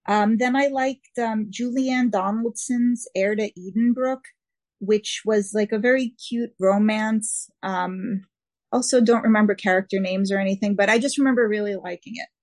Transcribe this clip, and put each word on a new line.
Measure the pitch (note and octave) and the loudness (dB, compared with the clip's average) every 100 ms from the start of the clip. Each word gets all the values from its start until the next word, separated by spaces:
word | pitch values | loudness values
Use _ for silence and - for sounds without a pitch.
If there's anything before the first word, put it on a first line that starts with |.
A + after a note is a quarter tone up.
| - | -2
Um, | G#3 G#3 A3 | 2 2 2
then | B3+ C4 | 2 2
I | C#4 | 0
liked, | C4+ C4 C4+ _ - | 0 -2 -4 _ -6
um, | A3+ A3 G3+ | -4 -2 -4
Julianne | G3 B3 B3+ C4 B3+ B3 | -6 -4 -2 0 2 2
Donaldson's | G3 F#3+ A3 A#3 - - B3 A#3+ A#3+ - | 0 0 -2 -4 -6 -4 0 0 0 -4
Heir | F#3+ G3 G#3+ | -2 0 0
to | G#3+ | -4
Edenbrook, | - F#3 F#3+ A#3+ B3 C4 C4 - _ _ _ _ _ | -6 -8 0 0 2 -2 -4 -10 _ _ _ _ _
which | G3 G#3+ - - G#3+ | 0 0 -2 -6 0
was, | G#3+ G3+ | 0 0
like, | G#3+ G#3 | -2 -2
a | A3 | 0
very | A#3+ C4 A#3+ - - | 2 2 0 -8 -8
cute | A#3 A#3 - | -6 -6 0
romance. | F#3+ G3+ G#3+ G#3+ A3 A3 G#3+ - - _ | 2 4 2 2 0 -2 -2 -8 -10 _
Um, | F#3+ F#3 F#3 F#3 G3+ G3 - _ _ _ _ | -6 -4 -4 -6 -6 -6 -8 _ _ _ _
also | A#3+ B3+ B3+ | -2 0 2
don't | A3+ A#3 | 4 4
remember | A3+ G#3+ G#3 | 4 4 4
character | G3 G3 F#3 F#3+ G3 | 2 0 0 0 -2
names | F#3 F#3 G3 | -2 -2 0
or | G3 | 0
anything, | G3 G3 G#3 G3+ | 0 -2 -2 2
but | G3+ | 4
I | A#3 | 4
just | C#4 C#4+ | 2 2
remember | C4+ B3 A3 | 2 2 2
really | G#3 G#3 G3 | 0 -4 -6
liking | F3+ F3 F#3 A#3 | -8 -12 -12 -14
it. | - _ | -16 _